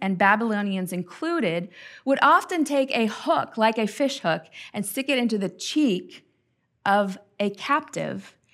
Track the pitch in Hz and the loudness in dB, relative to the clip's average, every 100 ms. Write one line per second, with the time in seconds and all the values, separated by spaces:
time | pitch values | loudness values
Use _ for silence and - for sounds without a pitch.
0 | 196 180 196 214 226 208 202 190 180 180 | -4 2 4 4 2 -2 -2 -4 -4 -6
1 | 175 - 320 339 202 170 175 - - - | -8 -6 -4 -2 0 -2 -6 -14 -20 -12
2 | - 269 277 339 359 359 277 285 269 - | -2 4 6 6 4 -2 0 0 0 0
3 | 220 - 285 311 - - 220 233 214 - | 0 -2 -2 0 0 2 2 2 -2 0
4 | 277 - 170 160 - - - 214 202 - | -2 0 -2 -2 -4 -20 -12 -8 -6 -6
5 | 269 262 240 214 190 - - 302 277 170 | -2 0 0 0 -4 -6 -4 2 2 2
6 | - - _ _ _ _ _ _ 202 202 | -4 -20 _ _ _ _ _ _ 2 2
7 | 196 190 - - 208 202 - 294 302 - | 2 -4 -14 -4 -4 -4 -2 -2 -2 -6
8 | 156 196 - _ _ | -6 -6 -12 _ _